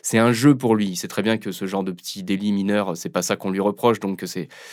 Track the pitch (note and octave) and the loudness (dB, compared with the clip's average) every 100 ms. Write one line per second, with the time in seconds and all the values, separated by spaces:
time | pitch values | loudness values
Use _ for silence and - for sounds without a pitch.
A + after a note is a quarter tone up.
0 | - A2 A#2 A2+ C#3+ C3 A#2+ A2 G2 F2 | -2 2 4 6 6 6 4 2 2 -4
1 | F#2 - G#2+ A2+ G#2 F2 F#2+ G2 F#2+ F2 | -6 -2 0 0 -2 -6 -4 -4 -4 -6
2 | - G2+ F#2 F#2+ G#2 G2 G2 G#2 F#2+ E2+ | -10 -8 -4 -2 0 0 0 0 -2 -4
3 | F#2 F2+ F2 G2+ G2 F#2+ G2+ G2+ A#2+ G#2 | -6 -4 -2 -2 -2 0 -2 2 2 2
4 | G2 F#2 F2+ F#2 D2+ - - | -2 -6 -8 -8 -10 -14 -20